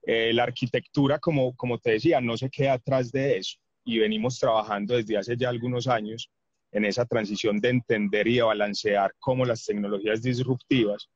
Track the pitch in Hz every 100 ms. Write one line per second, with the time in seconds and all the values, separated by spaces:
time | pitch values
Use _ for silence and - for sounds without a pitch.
0 | - 113 113 117 120 123 127 127 - -
1 | 135 147 - 143 127 127 123 117 120 110
2 | 143 147 120 117 131 - 135 127 - 131
3 | 120 135 139 98 95 - _ _ - 113
4 | 107 110 120 127 131 110 107 104 104 123
5 | 110 104 98 120 123 123 123 123 120 117
6 | 107 113 - _ _ _ _ 104 104 98
7 | 120 117 104 104 110 104 123 123 - 113
8 | 104 104 107 120 117 104 104 98 107 101
9 | 98 - - 127 127 113 - 104 101 104
10 | 107 113 123 123 123 123 _ 131 104 101
11 | -